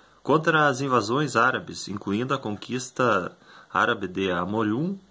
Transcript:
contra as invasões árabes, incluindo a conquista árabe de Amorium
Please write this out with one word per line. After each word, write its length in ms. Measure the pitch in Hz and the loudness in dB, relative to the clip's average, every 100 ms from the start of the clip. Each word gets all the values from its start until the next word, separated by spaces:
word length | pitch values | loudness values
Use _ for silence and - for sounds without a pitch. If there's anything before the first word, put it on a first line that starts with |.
| _ _ | _ _
contra 460 | - 151 160 160 147 | 2 2 4 4 4
as 120 | 127 | 2
invasões 540 | 139 123 104 131 147 | 2 2 2 0 0
árabes, 540 | 117 123 113 85 87 - | 2 2 2 -4 -10 -8
incluindo 440 | 98 101 101 131 | -8 -2 -2 -2
a 60 | 135 | -4
conquista 1000 | 110 101 - 123 - - 123 101 87 - - - - | -4 -8 -6 -6 -6 0 2 2 0 -10 -20 -20 -4
árabe 340 | 95 110 117 95 | 0 2 0 -4
de 240 | 90 95 | -2 0
Amorium 680 | 87 90 107 110 113 175 196 - | 0 -2 0 0 0 -2 -6 -12